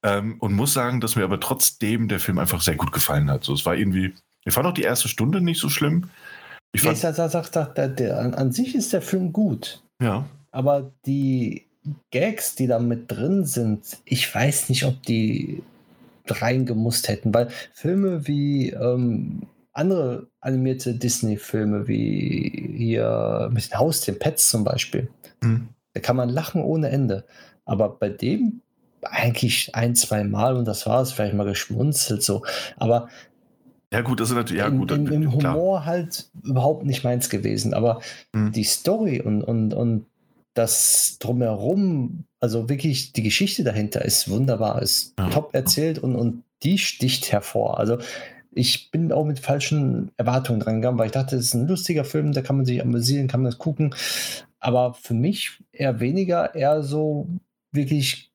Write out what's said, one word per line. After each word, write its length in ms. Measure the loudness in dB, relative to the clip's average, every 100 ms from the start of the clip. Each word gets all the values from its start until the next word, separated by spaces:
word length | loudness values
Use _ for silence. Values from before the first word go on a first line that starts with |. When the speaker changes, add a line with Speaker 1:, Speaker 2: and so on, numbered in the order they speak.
Speaker 1:
Ähm, 320 | 2 0 -2 -4
und 120 | 0
muss 220 | 2 2
sagen, 260 | 2 0 0
dass 160 | 0 0
mir 80 |
aber 160 | 0 0
trotzdem 720 | -2 2 0 2 -2 0 0
der 100 | -2
Film 180 | 0 0
einfach 220 | 0 0
sehr 140 | 0 0
gut 160 | -2
gefallen 400 | 0 0 2 2
hat. 140 | 0 0
So, 80 |
es 120 | -2 0
war 80 | 2
irgendwie, 360 | 2 2 0 -4 _ _
ich 100 | -2
fand 140 | 0 0
auch 60 |
die 80 | 0
erste 260 | 0 0 -2
Stunde 320 | 0 0 2
nicht 220 | 2 0
so 80 | -2
schlimm. 400 | 0 2 0 -2 -12 -20 -20 -20 -20 _
Ich 80 | 0
Speaker 2:
Ja, 60 | 2
Speaker 1:
fand 100 | 2
Speaker 2:
ich 40 |
sag, 140 | 0 0
sag, 160 | 0
sag, 220 | 0 -2
sag, 220 | -2 -2 -2
der, 120 | -2
der, 320 | 0 -2 0
an, 140 | -2
an 180 | 0 0
sich 240 | 0 0 0
ist 160 | 0
der 100 | -2
Film 300 | 0 0 0
gut. 500 | 2 0 0 -6 -14 _ _
Speaker 1:
Ja. 240 | 0 0 -4 -12 _
Speaker 2:
Aber 400 | -2 2 2 0 _ -4
die 600 | 0 2 0 0 -4 _ _ -12 -12 _
Gags, 440 | -2 -2 -2 -8 -2
die 120 | 0
da 120 | 2
mit 300 | 0 -2 -6
drin 360 | -4 0 0 0
sind, 400 | 0 0 -2 -6 -18
ich 320 | -4 -2 -2 0
weiß 320 | 0 0 0
nicht, 160 | 0
ob 180 | 0 -2
die 600 | -2 0 2 0 -4 -8 -14 _ _ _ -20 _ -8
reingemusst 800 | -2 0 0 0 0 0 0 -2
hätten, 260 | -2 2
weil 140 | 2 2 -4 -16
Filme 540 | -6 -2 0 0 -2 -2
wie, 420 | 0 2 0 0
ähm, 720 | 0 0 2 2 0 -4 -8 -10 _ _ -2
andere 520 | 0 2 0 -4 -10 _
animierte 540 | -2 0 0 0 -2
Disney-Filme, 960 | -2 -2 0 0 -2 -2 -2 0 0 0
wie 840 | 0 0 0 0 -2 -2 -6 -8 -4
hier 720 | 0 2 2 0 0 0 0
mit 200 | -2 -2
den 80 | 0
Haustieren, 400 | 0 0 -4 -2
Pets 300 | -2 2 2
zum 140 | 2 0
Beispiel, 420 | 0 -2 -4 -4 -10 -20 _
Speaker 1:
Mhm. 280 | 2 2 -2 -16 _
Speaker 2:
da 60 | -6
kann 160 | 0 0
man 140 | 0
lachen 320 | -2 -2 -2
ohne 260 | 0 0 2
Ende. 360 | 2 2 0 -6 -20 -20 _ -4
Aber 240 | 0 0
bei 180 | 0 -4
dem 540 | -2 -2 2 0 0 _ _ _ _
eigentlich 760 | -8 0 0 2 0 0 -2 -2
ein, 180 | 0 2
zwei 280 | 0 0
Mal 320 | 0 2 2 2
und 80 | -2
das 200 | -4 0
war's, 260 | 0 0
vielleicht 220 | -2 -2
mal 100 | 0 -2
geschmunzelt 760 | -4 -4 -2 0 0 0 0
so. 220 | 0 -2 -2 -8 -8 -4
Aber 320 | 2 2 0 -18 -20 _ _ _ _ _ _
Speaker 1:
Ja 80 | -2
gut, 180 | 0 0
das 80 | 2
ist 60 | 0
natürlich, 260 | 0 0
ja 60 | 2
Speaker 2:
in, 100 | 0
Speaker 1:
gut, 140 | 0
Speaker 2:
in, 140 | 0 0
im 300 | 2 2 2
Speaker 1:
klar. 160 | 2 2
Speaker 2:
Humor 300 | 2 0 0
halt 440 | -2 -4 -8 -12 -14
überhaupt 420 | -2 2 2 2 -2
nicht 180 | -2
meins 260 | 0 0 0
gewesen. 440 | -2 -2 -2 -2
Aber 280 | 2 2 0 -4 -18 -6
Speaker 1:
Mhm. 200 | -2 0
Speaker 2:
die 100 | 0
Story 580 | 0 0 2 2 2 0
und, 200 | 0 0
und, 300 | 0 0 2
und 320 | 2 2 0 -2 _ _ _ _
das 640 | 0 2 2 4 4 2 -2
Drumherum, 1040 | -2 0 0 0 0 2 2 2 -2 -6 -14 _
also 300 | -2 0 -2
wirklich 420 | 0 0 -2 -2
die 100 | -2
Geschichte 400 | 0 2 0 0
dahinter 420 | 0 0 0 0 0
ist 240 | 0 2
wunderbar, 520 | 0 2 2 0 0
ist 320 | 0 0 -2 0
Speaker 1:
Ja. 100 | 2
Speaker 2:
top 240 | 2 0 -2
erzählt 440 | 2 2 2 0
und, 160 | 0 2
und 280 | 0 -2 -12 _
die 160 | 2 2
sticht 540 | 2 0 0 0 0
hervor. 480 | -2 0 -2 0 0
Also 180 | 0 0 -4 -12 -14 -18 _ 0
ich 360 | 0 0 -2
bin 200 | -2 2
auch 140 | 2 0
mit 140 | -2
falschen 720 | 0 0 2 2 2 0 -4 -2
Erwartungen 440 | 0 2 2 0
dran 140 | 0 0
gegangen, 220 | 2 2
weil 80 | 0
ich 40 |
dachte, 240 | 0 0 0
es 100 | 0
ist 60 | 0
ein 120 | 2
lustiger 380 | 0 0 -2 0
Film, 260 | 0 0
da 80 | 0
kann 120 | 0 0
man 100 | 2
sich 160 | 0
amüsieren, 460 | 0 0 2 0 0
kann 140 | 0
man 100 | 0
das 60 | -2
gucken. 360 | -4 0 0 -2 -6 -6 -6 -10 -14 _
Aber 340 | 0 2 2
für 220 | -2 -4 0
mich 440 | 2 0 -6 -10 -20
eher 280 | -4 -2 0
weniger, 560 | 0 0 2 0 0 0
eher 280 | 2 2
so 440 | 0 0 0 -2 -4 -8 _ _ _
wirklich 560 | -2 2 2 0 -4 -10